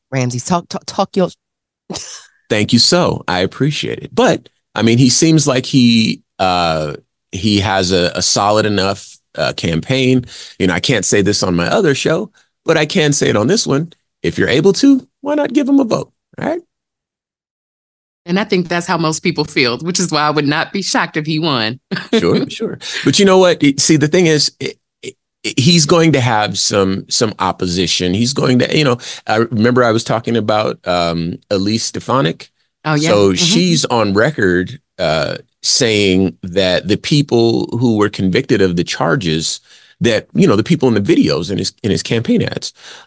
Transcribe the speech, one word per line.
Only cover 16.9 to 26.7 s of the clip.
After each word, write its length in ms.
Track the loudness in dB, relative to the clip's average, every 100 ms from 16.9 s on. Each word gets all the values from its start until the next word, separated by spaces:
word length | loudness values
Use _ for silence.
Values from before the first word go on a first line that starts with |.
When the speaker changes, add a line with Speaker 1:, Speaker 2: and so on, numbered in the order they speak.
| _ _ _ _ _ _ _ _ _ _ _ _ _ -4
Speaker 3:
And 140 | -2
I 60 | 0
think 240 | -2 0
that's 180 | -2 -2
how 100 | -2
most 240 | -2 -2
people 220 | -2 -2
feel, 340 | -4 -2 -2 -2
which 200 | -4 -4
is 120 | -2
why 100 | 0
I 80 | 0
would 180 | 0 0
not 240 | -2 -4
be 100 | -6
shocked 360 | -4 -2 -2 -4
if 80 | -4
he 140 | -2
won. 400 | -2 0 -2 -6 -8
<laughs> 340 | -10 -2 0
Speaker 2:
Sure, 280 | 2 0 -2
sure. 300 | -6 -8 -10 -10 -4
But 140 | 0 4
you 60 | 4
know 140 | 6
what? 220 | 4 4
It, 180 | 2 2
see, 180 | 2 2
the 100 | 2
thing 200 | 2 2
is, 280 | 2 -2 -6
it, 180 | -12 -12 _ _
it, 140 | -18 -18 _ _
it, 160 | -8 0
he's 260 | 2 2 4
going 260 | 4 4
to 80 | 2
have 360 | 2 0 0 -2
some, 520 | -2